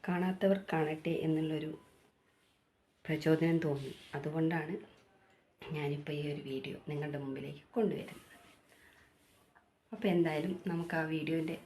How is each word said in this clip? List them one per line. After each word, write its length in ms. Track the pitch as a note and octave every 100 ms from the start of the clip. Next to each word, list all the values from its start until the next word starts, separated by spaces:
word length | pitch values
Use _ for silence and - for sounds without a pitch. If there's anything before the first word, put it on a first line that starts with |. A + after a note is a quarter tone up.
| -
കാണാത്തവർ 540 | F3 F#3 F#3+ G3 G3 -
കാണട്ടെ 420 | D#3+ D#3 D#3 E3 E3 D#3+
എന്നുള്ളൊരു 440 | D#3 D#3 D#3 D#3 D#3 - _ _ _ _ _ _ _ _ _ _ _
പ്രചോദനം 540 | - D#3 D#3+ D#3+ E3 E3 D#3+
തോന്നി. 260 | C#3 C3 - -
അതുകൊണ്ടാണ് 640 | D3 D3 D#3+ D#3+ E3+ D#3 F#3+ - - _ _ _ _ _ _
ഞാനിപ്പോൾ 520 | - D3+ C#3+ C#3+ D3 D3
ഈ 20 | D3
ഒരു 100 | D3 C3+
വീഡിയോ 280 | C3+ C#3 - -
നിങ്ങളുടെ 300 | D3 D3 D3
മുമ്പിലേക്ക് 400 | C#3 C3+ C#3 C#3+ - B3
കൊണ്ടുവരുന്നത്. 480 | G#3 C#3+ - - - - - - _ - - - - _ _ _ _ - _ _ _
അപ്പോൾ 160 | G#3+ G#3
എന്തായാലും 400 | F3 E3 D#3 F3 F3+ F#3+
നമുക്ക് 240 | E3+ E3+ E3
ആ 20 | D#3
വീഡിയോൻ്റെ 440 | D#3+ D3+ E3 D#3+ E3